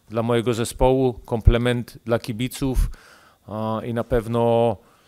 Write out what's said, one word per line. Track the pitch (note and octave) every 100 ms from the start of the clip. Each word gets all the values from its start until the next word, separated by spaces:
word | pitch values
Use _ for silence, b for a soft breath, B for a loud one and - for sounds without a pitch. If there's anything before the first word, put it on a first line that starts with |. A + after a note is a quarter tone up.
| _
dla | A2
mojego | A2+ A#2+ A2+
zespołu, | A2+ A#2 - C3 C3 C3
komplement | A#2 - C3 - A#2+ B2 B2 A2 -
dla | - A2+
kibiców, | - G#2+ B2+ - C#3 A#2+ - b b b b b -
a, | G#2+ A2 A2
i | A#2+
na | A#2
pewno, | A2+ A#2+ G#2+ A#2 A#2 A#2 A#2 G2+ b b